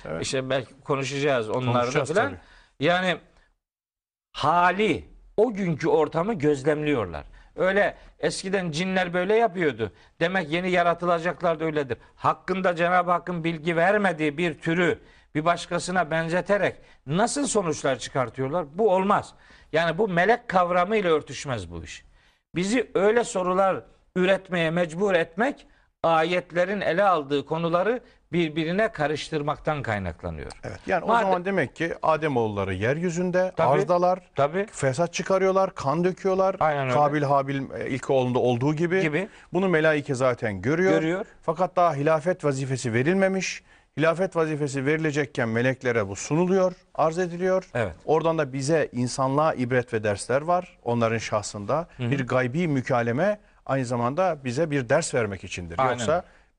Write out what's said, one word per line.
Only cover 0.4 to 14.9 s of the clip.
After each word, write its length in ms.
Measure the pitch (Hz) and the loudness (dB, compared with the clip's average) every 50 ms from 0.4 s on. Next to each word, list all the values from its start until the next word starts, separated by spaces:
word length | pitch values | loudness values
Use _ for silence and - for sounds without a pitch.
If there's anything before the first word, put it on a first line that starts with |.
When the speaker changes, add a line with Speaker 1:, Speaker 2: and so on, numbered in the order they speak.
| 131 131 | -2 -2
Speaker 2:
belki 320 | 131 135 110 - - - | -2 -2 -4 -6 -14 -14
konuşacağız 680 | - - 143 135 135 123 143 139 143 151 135 120 110 107 | -4 -4 -2 -2 -2 -4 -4 -2 0 0 0 0 0 -2
onları 240 | 101 127 127 123 120 | -2 -2 0 0 2
da 60 | 123 | 2
Speaker 1:
Konuşacağız 340 | 120 123 135 151 131 135 160 | 0 0 0 -2 -2 0 0
Speaker 2:
falan. 140 | 208 254 | 0 0
Speaker 1:
tabii. 120 | 285 285 - - - - - _ _ _ - | 0 -4 -10 -16 -20 -20 -20 _ _ _ -2
Speaker 2:
Yani 380 | 135 165 175 185 185 180 165 147 - _ _ _ _ _ _ _ _ _ _ _ _ _ _ _ _ _ _ _ _ _ | 0 0 2 2 0 0 -2 -2 -6 _ _ _ _ _ _ _ _ _ _ _ _ _ _ _ _ _ _ _ _ _
hali, 720 | - - - 151 165 175 175 180 180 196 220 196 131 87 - - - - - - _ | -8 -2 0 2 4 4 4 4 2 2 0 0 0 -2 -6 -12 -20 -20 -20 -6 _
o 160 | - 220 254 208 | 0 2 2 0
günkü 340 | 190 196 170 160 113 160 151 | -2 -2 -2 -2 0 0 2
ortamı 440 | 147 160 151 - - 165 175 226 233 | 2 2 2 0 0 -2 -2 -2 -2
gözlemliyorlar. 920 | 147 139 151 147 131 127 156 147 151 151 147 143 120 101 87 80 73 - - - - - - _ | 0 2 2 2 2 0 0 0 0 0 0 0 0 -2 -4 -6 -10 -12 -14 -20 -20 -20 -16 _
Öyle 400 | - 175 185 190 202 185 147 - - - - _ _ | -2 0 2 2 2 2 0 -2 -6 -16 -20 _ _
eskiden 520 | - 160 160 - - 190 190 196 180 170 | -4 -4 -4 -4 -4 -2 -2 -2 -2 -2
cinler 420 | 143 160 185 185 185 185 185 175 170 | -4 -2 -2 0 0 0 0 0 -2
böyle 220 | 180 180 196 214 | -2 0 2 2
yapıyordu. 560 | 226 233 202 170 190 165 143 117 107 113 95 - - - _ _ - | 2 2 0 0 0 0 0 0 -2 -4 -6 -6 -12 -20 _ _ -2
Demek 300 | 165 175 190 190 165 143 | -2 0 0 -2 -2 -2
yeni 220 | 160 175 185 185 | -2 -2 0 2
yaratılacaklar 880 | 180 175 170 170 165 170 175 175 175 165 160 180 - - 180 170 165 156 | 2 4 4 2 2 0 0 0 0 0 0 -4 -4 0 0 0 0 0
da 60 | 160 | -2
öyledir. 320 | 160 151 151 143 120 113 - - - _ | -2 -2 -2 -2 -2 -6 -8 -10 -18 _
Hakkında 600 | - - 147 160 - - - 185 190 185 180 175 | -2 0 0 0 0 -4 -4 -4 0 0 0 0
Cenab-ı 360 | 160 175 175 180 180 175 180 | 2 0 2 2 2 2 2
Hakk'ın 320 | 175 170 175 - 180 165 160 | 0 -2 -2 -4 -6 -4 -2
bilgi 320 | 165 170 151 147 175 165 | -4 -4 -2 -2 0 2
vermediği 640 | 165 165 190 208 208 202 185 165 151 156 151 143 | 2 4 4 4 4 2 0 0 0 0 -2 0
bir 220 | 156 175 165 143 - | 0 -2 -2 -4 -4
türü 400 | - 165 165 180 180 156 | -4 -2 0 2 2 0